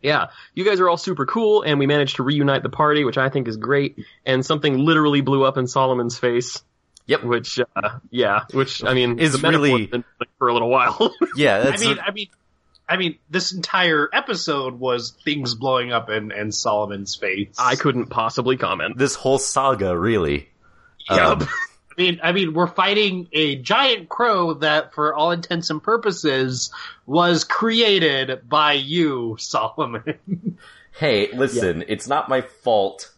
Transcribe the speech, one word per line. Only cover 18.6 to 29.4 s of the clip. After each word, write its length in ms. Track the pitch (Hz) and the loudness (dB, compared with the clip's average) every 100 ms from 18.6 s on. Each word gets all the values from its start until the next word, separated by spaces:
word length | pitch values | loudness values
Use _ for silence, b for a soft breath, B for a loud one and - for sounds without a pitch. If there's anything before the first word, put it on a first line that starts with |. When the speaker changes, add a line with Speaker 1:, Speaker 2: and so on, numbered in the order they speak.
| 95 95 82 117 | -2 -2 -4 -2
Speaker 2:
This 180 | 139 - | -2 0
whole 220 | 135 135 | 0 0
saga, 600 | 135 - 135 123 95 87 | 0 0 0 0 0 0
really. 520 | 95 110 80 71 71 _ b b b b - | 2 2 0 -2 -6 _ b b b b 0
Speaker 1:
Yep. 100 | 95 | 2
Speaker 2:
Um, 220 | 82 - | 4 2
Speaker 3:
I 600 | 143 - - _ _ - | -2 -4 -8 _ _ -2
mean, 180 | 180 170 | -2 0
I 80 | 165 | 0
mean, 200 | 180 180 | 0 0
we're 140 | 156 170 | 0 -2
fighting 600 | 175 190 202 208 185 175 | 0 0 2 0 -2 -6
a 220 | 151 156 135 | -2 0 -2
giant 500 | 123 214 269 226 165 | 0 2 2 0 -4
crow 440 | - 233 202 175 147 | -2 2 2 0 0
that, 380 | 151 151 151 | 2 2 0
for 200 | - 151 | -2 -2
all 180 | 151 160 | 2 0
intents 380 | 175 170 170 165 | 0 -4 -4 -4
and 120 | 156 | -4
purposes, 880 | - 226 226 175 156 131 131 127 - B B B - | 0 0 0 -2 0 0 0 -2 -8 B B B -2
was 380 | 147 175 170 - | 2 4 2 0
created 1000 | - 226 226 226 196 165 139 131 131 120 | -2 0 2 4 4 4 0 -2 -6 -2
by 260 | 151 151 | 2 4
you, 640 | 143 135 170 160 131 117 | 2 0 0 0 0 -4
Solomon. 800 | 110 | -6